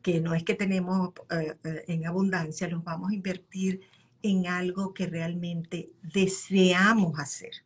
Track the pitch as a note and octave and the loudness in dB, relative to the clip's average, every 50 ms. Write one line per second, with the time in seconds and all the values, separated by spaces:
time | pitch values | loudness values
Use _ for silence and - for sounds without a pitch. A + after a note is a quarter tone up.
0 | - F#3 E3+ E3 D#3+ E3+ E3 E3 E3 - G3+ - G#3 F#3+ F#3+ F#3 F3+ F3+ F#3 F#3 | 0 0 0 0 2 0 0 -2 0 -2 -2 0 0 0 0 0 0 0 0 0
1 | F#3 F3+ - - - - E3+ E3 D#3 D#3 D#3 _ - E3 D#3+ D#3 - - E3+ E3 | 0 0 -4 -12 -8 -4 -4 -4 -2 -4 -8 _ -8 -8 -8 -8 -6 -4 -4 -4
2 | D#3+ E3+ E3+ F#3+ G3 G3 F#3 F3 D#3+ D#3 D3+ - F#3 E3+ F3 E3 E3 E3+ E3 E3+ | -2 -2 0 0 0 2 0 0 -2 -4 -4 -6 -4 -4 -4 -6 -6 -6 -8 -4
3 | F#3 F#3+ G#3+ G3 F#3 F#3+ F3 F3 _ _ - F#3 F#3+ F#3+ F#3+ F#3+ - _ _ _ | -4 -4 -4 -4 -4 -6 -6 -8 _ _ -6 -2 -2 -2 -2 -4 -8 _ _ _
4 | _ _ _ _ - G#3 F#3+ F#3 F3+ F3 F3+ F3+ F3+ F3+ F3+ F#3+ G3 F#3+ F#3+ - | _ _ _ _ 0 2 2 2 2 0 -2 -2 -2 -2 -2 -4 -6 -6 -4 -6
5 | F#3 E3 E3 E3 E3 E3 F3 F3 E3+ F3 F3 E3+ E3 - F#3 E3+ - - - _ | -6 -4 -4 -4 -4 -4 -4 -4 -6 -4 -6 -6 -6 -6 -8 -10 -10 -12 -18 _
6 | - D#3+ - G3 F#3+ F#3+ F#3 - - - F#3+ G3 F#3 F#3 F3+ F3+ F#3+ G#3 A#3 A3 | -16 -2 2 2 4 4 2 -4 -4 2 6 8 8 8 8 6 6 6 6 6
7 | F#3+ E3 C#3+ D3+ C#3+ - - - - - - - _ | 4 2 0 -4 -6 -6 -8 -8 -10 -14 -16 -18 _